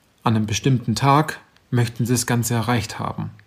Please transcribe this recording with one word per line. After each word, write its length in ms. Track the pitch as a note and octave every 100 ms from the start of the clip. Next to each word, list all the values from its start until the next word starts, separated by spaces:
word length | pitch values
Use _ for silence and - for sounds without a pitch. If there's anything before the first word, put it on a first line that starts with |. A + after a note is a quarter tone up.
| _ _
an 140 | - A2
einem 80 | G#2
bestimmten 500 | G#2 C#3+ B2+ - A2
Tag, 460 | C#3 C#3 D3+ - - _ _
möchten 360 | B2+ A#2+ - A#2
Sie 80 |
das 120 | B2 -
Ganze 280 | A#2+ A2+
erreicht 440 | A#2+ A2 A#2+ G2+ -
haben. 340 | - - G#2 -